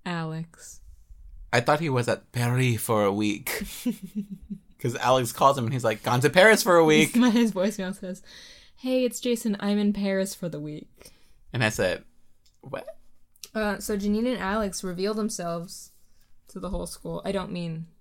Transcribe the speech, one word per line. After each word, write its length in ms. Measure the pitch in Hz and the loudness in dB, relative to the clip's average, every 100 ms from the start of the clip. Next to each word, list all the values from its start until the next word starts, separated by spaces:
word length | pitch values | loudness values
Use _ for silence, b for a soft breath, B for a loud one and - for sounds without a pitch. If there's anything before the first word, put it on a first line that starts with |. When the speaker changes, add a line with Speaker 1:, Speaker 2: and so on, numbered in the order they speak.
Speaker 1:
Alex." 760 | 185 170 160 160 165 - - - - - - - - - - | -6 -6 -6 -8 -12 -16 -20 -20 -20 -20 -20 -20 -20 -18 -2
Speaker 2:
I 80 | 120 | 0
thought 200 | 123 147 | 2 0
he 80 | 160 | 0
was 180 | 127 120 | -2 0
at 220 | 104 - | -4 -4
Paris 480 | 123 120 123 127 110 | -4 -2 2 2 0
for 240 | - 107 | 0 2
a 80 | 104 | 2
week. 500 | 101 104 104 - - - - | 2 0 -2 -6 -6 -8 -6
Speaker 1:
<laughs> 960 | 247 - 180 214 202 196 - 196 _ - | -6 -6 -8 -10 -10 -14 -14 -14 _ -6
Speaker 2:
'Cause 180 | 123 120 | -4 0
Alex 340 | 120 131 120 | 2 4 2
calls 260 | - 139 139 | 4 4 4
him 60 | |
and 80 | 113 | 0
he's 100 | 127 | 0
like, 180 | 113 110 | -2 -2
"Gone 180 | - 123 | 0 2
to 100 | 139 | 4
Paris 320 | 180 208 214 | 8 8 8
for 140 | 220 175 | 6 6
a 80 | |
week." 280 | 160 156 156 | 8 6 6
Speaker 1:
<laughs> 20 | |
His 380 | 240 247 226 233 | 4 4 4 2
voicemail 460 | 190 196 214 185 196 | 2 -2 -2 -8 -8
says, 240 | 185 190 B B B B B _ | -10 -12 B B B B B _
"Hey, 280 | 254 254 | -2 0
it's 160 | 247 240 | 0 -2
Jason. 360 | 247 233 226 196 | -2 -2 -2 -4
I'm 180 | 202 208 | -2 2
in 140 | 208 | 0
Paris 420 | 202 202 190 190 | 0 -2 -2 -2
for 140 | - 175 | -6 -10
the 120 | 151 | -8
week." 520 | 151 151 - _ b b b b - | -10 -12 -16 _ b b b b -8
Speaker 2:
And 100 | 120 | 0
I 40 | 110 | 0
said, 360 | - 95 82 - _ - - _ _ | 2 0 0 -8 _ -20 -20 _ _
"What?" 240 | - - 587 622 - - - _ - | -12 -12 -12 -20 -20 -20 -20 _ -10
Speaker 1:
Uh, 240 | 220 208 196 | -6 -4 -4
so 180 | 202 208 | -6 -4
Janine 280 | 202 208 240 | -2 0 -2
and 80 | 226 | -4
Alex 440 | 185 214 208 - | -4 -4 -4 -6
reveal 280 | 190 175 196 | -8 -4 -4
themselves 800 | 220 214 - 170 170 175 - - _ - - _ - _ | -2 -4 -6 -6 -8 -10 -16 -20 _ -20 -20 _ -20 _
to 120 | - | -12
the 100 | 90 | -8
whole 160 | 180 170 | -8 -8
school. 340 | - 165 165 - | -12 -10 -8 -6
I 60 | |
don't 180 | 196 180 | -6 -6
mean 360 | 175 170 160 165 _ | -8 -8 -8 -12 _